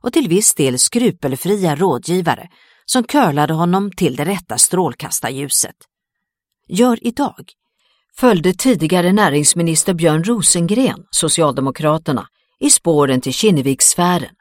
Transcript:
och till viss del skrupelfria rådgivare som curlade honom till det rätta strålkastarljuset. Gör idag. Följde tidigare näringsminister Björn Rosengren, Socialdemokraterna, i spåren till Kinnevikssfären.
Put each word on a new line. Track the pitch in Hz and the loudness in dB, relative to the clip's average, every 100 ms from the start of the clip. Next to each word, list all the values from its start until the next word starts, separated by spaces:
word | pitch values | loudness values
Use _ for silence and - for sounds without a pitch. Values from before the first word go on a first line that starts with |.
och | - | -4
till | 330 233 | -2 2
viss | 180 214 | 2 2
del | - 135 127 | 0 0 0
skrupelfria | - 240 240 - 139 131 170 208 180 143 | -2 0 0 0 -4 -4 -2 0 0 0
rådgivare | 190 123 123 175 165 117 - _ _ _ - | 0 0 -2 -2 -2 -4 -8 _ _ _ -4
som | 254 | -2
curlade | 233 294 208 147 147 | 0 2 2 2 0
honom | 160 175 190 202 | 0 0 0 -2
till | - 160 131 | -2 -2 -2
det | 151 | -4
rätta | 196 - 117 | -6 -6 -2
strålkastarljuset. | - 180 165 - - - 117 131 139 - - - _ _ _ _ _ _ _ _ _ | -2 0 -2 -6 -10 -8 -6 -8 -6 -4 -4 -8 _ _ _ _ _ _ _ _ _
Gör | 180 247 233 240 | 0 2 2 -4
idag. | 233 277 - - _ _ _ _ _ _ - | -4 -6 -6 -20 _ _ _ _ _ _ 0
Följde | 247 196 175 | 2 4 2
tidigare | 180 262 196 151 180 175 | 0 0 0 2 2 2
näringsminister | 208 190 143 147 175 165 160 - | 4 2 2 0 0 0 0 -2
Björn | 175 165 156 | 0 2 2
Rosengren, | 180 240 156 175 170 214 254 - - | 0 -2 0 0 0 2 0 -2 -8
Socialdemokraterna, | - 160 - 151 131 139 - 156 156 - 123 - _ _ _ | -4 -2 0 0 0 -4 -2 0 0 -2 -4 -6 _ _ _
i | 285 | 0
spåren | - 170 151 143 127 | 2 2 2 2 2
till | 135 | -2
Kinnevikssfären. | - 214 160 135 135 - - 180 175 - - | 0 2 2 0 0 0 2 0 0 -4 -14